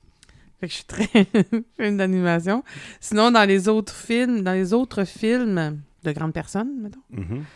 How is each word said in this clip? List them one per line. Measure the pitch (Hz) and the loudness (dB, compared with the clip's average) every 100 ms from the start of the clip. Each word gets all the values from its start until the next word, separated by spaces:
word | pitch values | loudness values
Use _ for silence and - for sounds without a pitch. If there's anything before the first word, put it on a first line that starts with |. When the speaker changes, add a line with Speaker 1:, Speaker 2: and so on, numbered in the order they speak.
| _ _ _ _ _ _ | _ _ _ _ _ _
Speaker 1:
Fait | 170 | -12
que | |
je | - | -10
suis | - | -10
très | - 214 | -6 2
<laughs> | 226 190 220 185 226 - - | 4 4 4 2 -2 -6 -6
film | 208 202 | -2 0
d'animation. | 190 185 175 170 170 226 - - - - | 0 0 2 0 0 -2 -4 -14 -18 -16
Sinon, | - 208 233 | -2 4 6
dans | 233 202 | 6 6
les | 190 185 | 4 4
autres | 220 208 - | 0 0 -8
films, | - 233 254 233 | -4 0 0 0
dans | 185 185 | 0 0
les | 185 | 0
autres | 226 262 - 190 | 0 0 -4 -6
films | - 220 247 233 180 156 151 143 _ | -2 0 0 0 0 -2 -6 -12 _
de | 160 | -6
grandes | 151 160 | -4 -4
personnes, | 165 - 196 247 269 | -6 -6 -6 -6 -6
mettons, | 208 262 - | -10 -14 -16
Speaker 2:
Mhm. | 113 87 123 151 | -10 -8 -8 -10